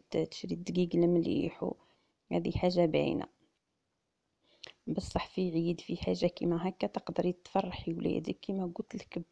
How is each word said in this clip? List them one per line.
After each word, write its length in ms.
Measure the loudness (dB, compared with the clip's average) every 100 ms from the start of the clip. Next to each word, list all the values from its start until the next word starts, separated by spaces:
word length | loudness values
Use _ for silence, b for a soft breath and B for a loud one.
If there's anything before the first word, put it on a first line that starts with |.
| -2
ت-، 60 | 0
تشري 380 | 0 -2 -6 -6
الدقيق 340 | -2 0 2 4
المليح 680 | 6 6 4 2 0 -2
و-، 120 | -4 -6 b b b b -4
هذه 200 | -2 0
حاجه 340 | 2 2 4 4
باينه. 400 | 4 2 0 -4 _ _ _ _ _ _ _ _ _ _ _ B B B B -6
بصح 400 | -6 -4 -4 -4
في 240 | -2 0
عيد، 300 | 2 0 -2
في 160 | -4 -4
حاجه 300 | -2 0 0
كيما 420 | 0 0 0 -2
هكا، 180 | -2 -4
تقدري 460 | -4 -6 -2 0
تفرحي 600 | -2 -2 -2 -2 -4 -6
ولادك 460 | -2 0 0 -2 -6
كيما 320 | -4 -4 -4 -6
قلت 200 | -8 -10
لك 260 | -8 -10 -10